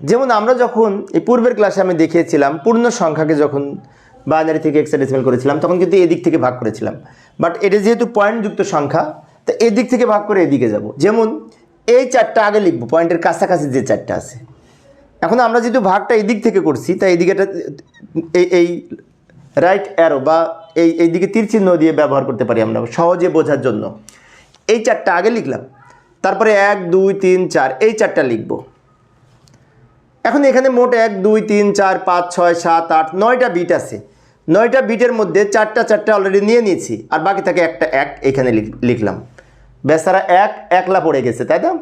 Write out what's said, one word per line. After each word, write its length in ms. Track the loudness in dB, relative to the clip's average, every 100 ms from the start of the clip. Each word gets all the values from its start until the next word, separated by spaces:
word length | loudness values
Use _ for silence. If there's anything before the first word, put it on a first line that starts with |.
| 0
যেমন 180 | 0 2 0
আমরা 140 | 2 0
যখন 260 | 0 2 0 -2 -4 -4
এই 60 | 0
পূর্বের 260 | 2 2 2
ক্লাসে 220 | 0 2
আমি 100 | -2 0
দেখিয়েছিলাম, 500 | 0 0 0 0 0 0
পূর্ণ 200 | 0 2 0 0
সংখ্যাকে 340 | -2 -2 -2 0
যখন 200 | 0 -2 -6 -10 -18 _ _ -14 -2
বাইনারি 300 | 0 0 0
থেকে 120 | 0 0
হেক্সাডেসিমাল 420 | 0 -2 -2 0 0
করেছিলাম, 280 | 0 0 -2
তখন 140 | 0 0
কিন্তু 140 | 2 2
এদিক 160 | 2 2 0
থেকে 120 | 0
ভাগ 100 | -2 -2
করেছিলাম। 340 | -8 -6 -10 -10 -18 -20 _ _
But 100 | -4 -2 0
এটা 120 | 2
যেহেতু 200 | 2 0 0 0
পয়েন্টযুক্ত 420 | 0 0 -6 -4 -4
সংখ্যা, 280 | -2 -2 -2 -4 -8 -20 _ -8
তো 40 | 0 0
এদিক 200 | 2 0
থেকে 120 | 0 2
ভাগ 100 | 0 0
করে 100 | 0 2
এদিকে 220 | 2 0
যাব। 100 | -2 -6 -2
যেমন 220 | 0 2 0 -4 -14 _ _ _ 2 2
এই 80 | 4
চারটা 260 | 0 0 2 2
আগে 120 | 2 0
লিখব, 140 | -2 -2
পয়েন্টের 280 | 0 0 0 -2
কাছাকাছি 400 | -2 0 0 0
যে 80 | -4 0
চারটা 240 | -2 -2 -8
আছে। 160 | -8 -20 -20 -20 _ _ _ _ _ _
এখন 140 | -2 0 2
আমরা 120 | 0
যেহেতু 160 | 0 0 0
ভাগটা 220 | 0 0 0
এই 40 | 0
দিক 80 | 0 0
থেকে 140 | 0 0
করছি, 220 | -2 -4 0
তাই 100 | 2
এদিকে 180 | 2 2
একটা, 120 | 0 -2 -4 -12 -14 _ _ -10 -10 -4 0
এই, 60 | 2 2
এই 80 | 0 -2 -12 -20 _ _ _ _ -6 0
রাইট 220 | 2 0 -2 0
অ্যারো 220 | 2 2 0
বা 100 | 0 0 -6 -8 0
এই, 80 | 0 2
এই 60 | 0
দিকে 120 | 2 0
তীর 120 | 0 0
চিহ্ন 160 | 2 2 4
দিয়ে 100 | 2 2
ব্যবহার 240 | 0 0 -2
করতে 160 | -4 -2
পারি 120 | 0 0
আমরা 120 | -2 -6 -2
সহজে 320 | 0 2 0 0
বোঝার 260 | 0 0 -2
জন্য। 160 | -4 -8 -12 -20 _ _ -20 _ _ -2
এই 60 | 0 0
চারটা 240 | 0 0 0
আগে 120 | 0 -2
লিখলাম, 260 | -4 -8 -10 _ -20 -20 _ _
তারপরে 260 | -4 0 2 4 2
এক, 80 | 0 0
দুই, 160 | 2 2 2
তিন, 180 | 2 2 2
চার, 140 | 0 -2 2 0
এই 60 | 2
চারটা 220 | 0 0 0
লিখব। 180 | -2 -4 -10 -10 _ _ _ _ _ _ _ _ _ _ _ _ _ _ _ -2
এখন 120 | 2 2
এখানে 180 | 4 2 2
মোট 120 | 2 2
এক, 80 | 0 0 0
দুই, 120 | 0 2
তিন, 160 | 0 2 2
চার, 160 | 0 0 0
পাঁচ, 160 | -2 -2
ছয়, 200 | 0 0 2
সাত, 220 | 0 0 2 0
আট, 100 | 0 0
নয়টা 260 | 0 2 0 -2
বিট 140 | -2 -2
আছে। 180 | -2 -14 -16 _ _ _ 0
নয়টা 260 | 2 4 2 0
বিটের 240 | 0 0 0
মধ্যে 220 | 0 0 0
চারটা, 280 | 0 0 -2 0
চারটা 200 | 0 2 0
already 240 | 2 2 4
নিয়ে 120 | 2 2
নিয়েছি, 280 | -2 -4 -10 -4
আর 80 | -2 -2
বাকি 160 | -2 -2
থাকে 140 | 0 -2
একটা 180 | -2 -2 -2
এক, 60 | -4 -2 -2
এখানে 220 | 0 0 0
লিখ-, 200 | -4 -4 -2
লিখলাম। 280 | 0 -2 -6 -14 -20 _ _ _ _ 0
বেচারা 320 | 0 2 0 2 2
এক 80 | 2 -2 -2 -2
একলা 220 | 0 0 0
পড়ে 140 | 0 -2
গেছে, 160 | -4 -2
তাই 100 | 0
না? 60 | 0 -4